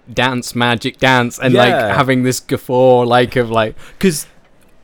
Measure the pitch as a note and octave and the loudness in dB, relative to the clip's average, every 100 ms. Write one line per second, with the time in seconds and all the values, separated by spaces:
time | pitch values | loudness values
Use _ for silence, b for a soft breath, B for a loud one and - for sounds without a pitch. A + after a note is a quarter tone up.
0 | - A2+ B2 B2+ - A#2+ A#2+ A#2 C3 - | -10 -4 -2 -2 -6 -4 -2 -2 -4 -2
1 | C3 B2+ A#2+ - C3 B2 B2 B2 A2 G2 | 2 2 0 -2 0 2 2 2 -2 -2
2 | C3 C3 B2+ B2 - C#3 - B2+ C3 B2 | 0 0 0 -4 -4 -6 -2 2 4 4
3 | B2 B2 B2 C3 A#2 A2+ A2 - B B | 4 2 2 0 -2 0 -2 -4 B B
4 | G3 D#3 - _ _ _ _ _ | -2 -2 -8 _ _ _ _ _